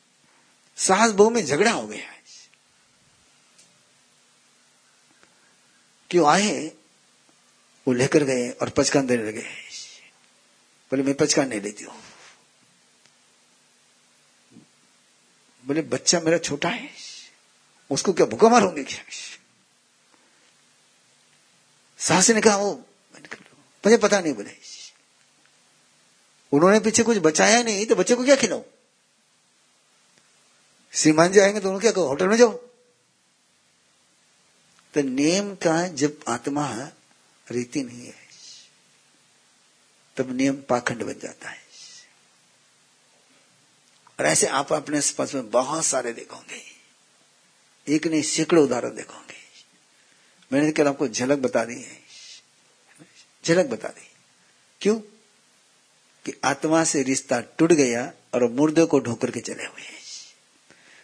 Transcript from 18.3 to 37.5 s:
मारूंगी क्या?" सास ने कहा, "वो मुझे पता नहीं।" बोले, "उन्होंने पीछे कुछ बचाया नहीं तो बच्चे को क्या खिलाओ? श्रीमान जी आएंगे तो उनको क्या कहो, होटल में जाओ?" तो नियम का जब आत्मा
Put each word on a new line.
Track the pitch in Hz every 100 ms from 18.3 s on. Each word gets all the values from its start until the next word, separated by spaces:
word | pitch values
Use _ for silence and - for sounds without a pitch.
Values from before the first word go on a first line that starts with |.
| 120 226
मारूंगी | 240 196 151
क्या?" | 131 - - - - - _ _ _ _ _ _ _ _ _ _ _ _ _ _ _ _ _ _ _ _ _ _ _ _ _ -
सास | - 185 185
ने | 220
कहा, | 220 202
"वो | 202 147 - _ _ - - - - _ _ _ 202
मुझे | 226
पता | 208 196
नहीं।" | 165
बोले, | 110 - - - - - _ _ _ _ _ _ _ _ _ _ _ _ _ _ _ -
"उन्होंने | 143 180 214
पीछे | 214 208
कुछ | 233 214
बचाया | 156 156 196 233
नहीं | 233 196 226
तो | 190
बच्चे | 180
को | 240
क्या | 254 269
खिलाओ? | 220 131 - _ _ _ _ _ _ _ _ _ _ _ _ _ _ _ _ _ _ _ _ _ _
श्रीमान | - 156 156 175
जी | 196
आएंगे | 196 208
तो | 190
उनको | 190
क्या | 214
कहो, | 190 147
होटल | 143 185
में | 220
जाओ?" | 240 - - _ _ _ _ _ _ _ _ _ _ _ _ _ _ _ _ _ _ _ _ _ _
तो | 151
नियम | 135 127 151 185 202
का | 185 170 160 180
जब | 143 143 147 -
आत्मा | 120 - 143 147 110 147 - _ _ _ _ -